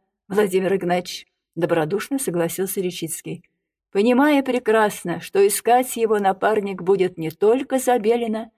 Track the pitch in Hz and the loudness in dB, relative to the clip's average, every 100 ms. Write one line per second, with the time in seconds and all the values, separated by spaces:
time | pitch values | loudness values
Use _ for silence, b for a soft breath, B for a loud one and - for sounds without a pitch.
0 | _ _ - 196 208 185 185 190 175 180 | _ _ -6 0 2 2 0 -2 0 -2
1 | 180 - - _ _ - 170 165 156 190 | -4 -12 -16 _ _ -4 0 0 0 -2
2 | - 269 - 170 170 170 190 202 180 175 | -4 -6 -4 -2 -2 -2 -6 -4 -6 -6
3 | 160 - 165 170 _ _ _ _ _ 196 | -10 -10 -12 -14 _ _ _ _ _ 0
4 | 226 247 294 285 262 247 233 220 214 - | 2 4 4 2 2 -2 2 2 2 -2
5 | 175 165 - 190 202 - - 247 254 233 | -8 -8 -4 2 2 2 2 2 2 -2
6 | 220 214 196 190 196 220 196 185 175 196 | 0 2 0 0 0 0 -2 -4 0 2
7 | 180 180 156 - 208 262 269 262 254 247 | 2 -2 -8 0 2 2 2 -2 2 0
8 | 208 233 226 220 226 | 2 0 0 -6 -8